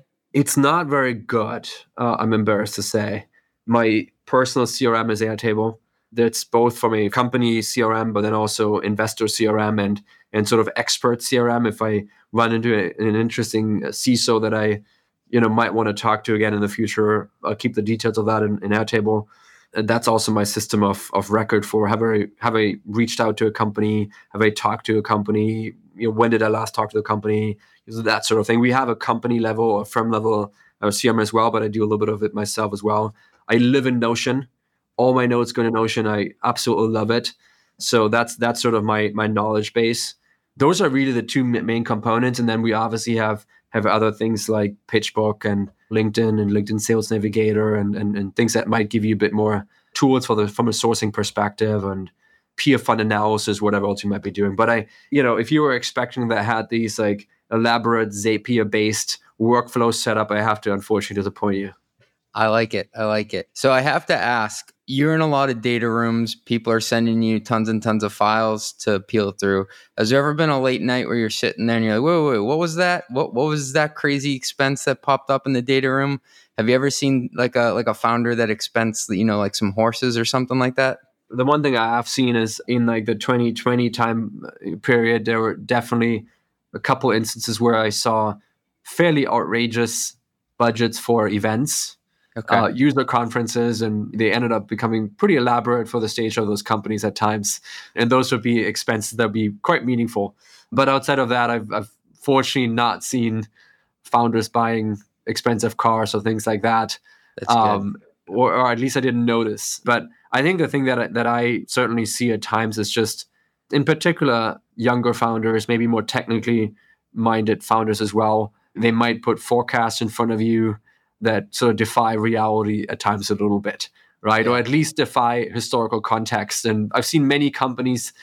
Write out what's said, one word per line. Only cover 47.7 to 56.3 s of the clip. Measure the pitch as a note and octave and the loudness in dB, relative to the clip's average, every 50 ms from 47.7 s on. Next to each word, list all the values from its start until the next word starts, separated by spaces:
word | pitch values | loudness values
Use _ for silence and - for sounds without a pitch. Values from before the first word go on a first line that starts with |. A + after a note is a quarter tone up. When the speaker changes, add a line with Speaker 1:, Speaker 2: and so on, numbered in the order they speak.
| G#2+ | 0
Speaker 1:
and, | G#2+ G2+ G2+ G#2 | 0 0 -2 -2
and, | A2+ G#2+ G2+ G#2 | -2 -2 -2 -2
and | G2+ G2+ G2 - | -2 -4 -4 0
things | - A#2+ A2+ A#2 | 0 0 2 2
that | A2+ G#2 G#2+ | 0 0 0
might | A2+ A#2+ G#2+ G#2 | 0 0 0 0
give | - A2+ G#2 | -2 0 0
you | A2 A2 | 0 0
a | G#2 | 2
bit | G#2+ G#2+ G2+ | 2 0 2
more | G#2+ G#2+ G#2+ G#2+ G2+ G#2 - _ _ _ _ - | 2 2 2 0 -2 -4 -8 _ _ _ _ -4
tools | - - C3+ C3 B2+ B2 - | 0 2 4 4 2 2 0
for | A#2 | 0
the, | G#2+ G#2 G2+ | 0 0 0
from | - - A#2+ A#2 | 0 -2 -2 0
a | |
sourcing | G#2+ - - A#2 A2+ - - G#2 | 0 0 0 0 0 0 -2 -4
perspective | G#2 - G#2 - - G#2+ G#2 G2+ G2+ - A2 G#2+ G#2+ G#2 G2 | -2 -2 -4 -4 -2 -2 -2 -2 0 -2 -2 0 0 0 -2
and | G2 G2 F#2+ F#2+ F2+ _ _ _ _ _ _ _ _ _ - | -4 -4 -6 -8 -10 _ _ _ _ _ _ _ _ _ -2
peer | - D3+ C3 A#2+ | 2 2 2 2
fund | B2 - A#2+ A2 | 4 2 2 2
analysis, | A2+ G#2+ G#2+ G#2 G#2+ G#2+ A2 G#2 - - G#2 G2 | 2 2 2 2 2 2 0 0 0 -2 -2 0
whatever | G#2 G#2 G#2 G2+ G2+ G2+ | 0 0 2 2 0 0
else | G2+ G2+ - | -2 -2 -2
you | G2+ | -4
might | G2+ F#2+ | -4 -4
be | - G2+ | -4 -6
doing. | F#2 G2+ G2+ G2+ G2 | -4 -2 -2 -2 0
But | G2 A2+ A2+ | 0 2 2
I, | A#2 A2+ G#2 - _ - _ - | 2 0 -2 -6 _ -20 _ -4
you | - C#3+ C3+ | 0 2 2
know, | A#2+ A#2 G#2 | 2 2 0
if | A#2 - | 0 0
you | D#3 D3+ D3+ | 2 2 2
were | C#3+ B2+ | 2 0
expecting | A#2+ - - - B2+ B2 B2 - C3 A#2+ | 0 -4 -6 -6 -4 -6 -6 -4 -4 -2
that | A#2 | 0